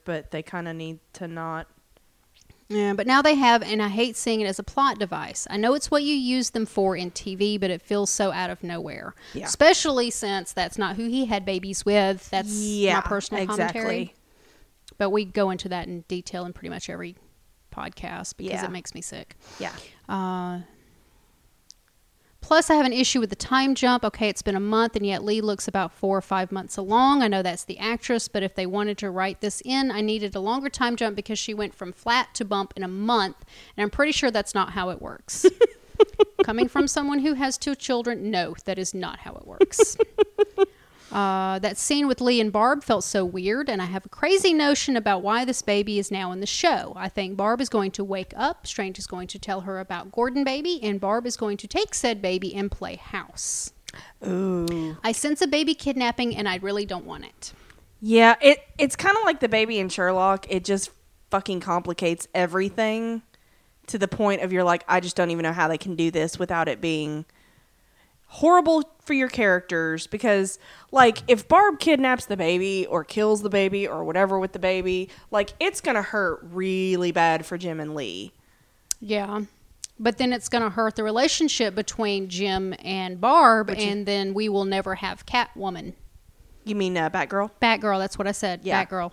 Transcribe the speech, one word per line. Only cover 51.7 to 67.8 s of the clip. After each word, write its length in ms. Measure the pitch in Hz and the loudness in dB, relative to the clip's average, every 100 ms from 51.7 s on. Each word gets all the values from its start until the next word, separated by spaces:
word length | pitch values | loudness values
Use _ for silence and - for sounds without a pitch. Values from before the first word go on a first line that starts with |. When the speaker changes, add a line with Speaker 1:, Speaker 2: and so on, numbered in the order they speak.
| 339 415 | -2 -2
Speaker 2:
said 280 | - 247 214 | -2 -2 0
baby 340 | 190 185 190 202 | -2 -2 -4 -4
and 160 | 196 | -4
play 240 | - 180 175 | -4 -8 -10
house. 800 | - 190 - - - - - - - - - - 196 | -10 -12 -10 -10 -8 -6 -8 -14 -20 -20 -20 -12 -6
Speaker 1:
Ooh. 680 | 180 190 180 170 170 160 160 | -2 0 0 -2 -4 -6 -4
Speaker 2:
I 80 | 220 | -4
sense 300 | 226 294 302 | -2 -2 0
a 60 | 277 | 2
baby 260 | 294 311 | 2 0
kidnapping, 600 | 302 277 262 240 240 240 | -2 -2 0 0 0 -2
and 140 | 208 208 | -2 -4
I 80 | 180 | -4
really 260 | 190 208 202 | -4 -4 -4
don't 180 | 180 - | -8 -10
want 200 | 147 - | -14 -16
it. 260 | - - - - - _ - | -18 -18 -18 -20 -20 _ -6
Speaker 1:
Yeah, 360 | 214 226 226 233 | 4 10 10 10
it, 180 | 285 294 - - | 8 8 4 0
it's 180 | 277 - | 0 2
kinda 240 | 392 415 403 | 2 4 4
like 160 | 294 | 2
the 80 | 226 | 2
baby 300 | 220 220 220 | 2 2 0
in 100 | 185 | -2
Sherlock. 560 | 196 185 185 190 190 - | 0 2 4 2 2 0
It 140 | 185 | -4
just 280 | 180 196 - - _ _ - | 0 -2 -2 -14 _ _ -4
fucking 300 | 196 202 180 | -4 -2 -6
complicates 640 | 185 175 175 170 175 170 - | -2 -2 -2 -2 0 -2 -2
everything 880 | 185 175 185 196 196 220 220 226 226 - _ _ _ _ _ - | 0 0 0 -2 0 0 0 -4 -6 -10 _ _ _ _ _ -8
to 100 | 214 | -4
the 100 | 196 | -2
point 360 | - 208 196 | 2 2 2
of 100 | 180 | 0
you're 100 | 185 | 2
like, 220 | 175 175 - | 4 2 2
"I 140 | 180 | 2
just 160 | 180 - | 2 0
don't 120 | 175 | 0
even 120 | 170 | 0
know 80 | 160 | -2
how 160 | 175 160 | 0 0
they 100 | 156 | 0
can 200 | 196 165 | -4 -2
do 120 | 165 | 0
this 300 | 160 165 - | 0 -2 -2
without 300 | 180 170 160 | -2 0 -2
it 100 | 120 | -2
being 460 | 165 156 151 151 156 _ _ _ _ _ | -2 -2 -2 -6 -10 _ _ _ _ _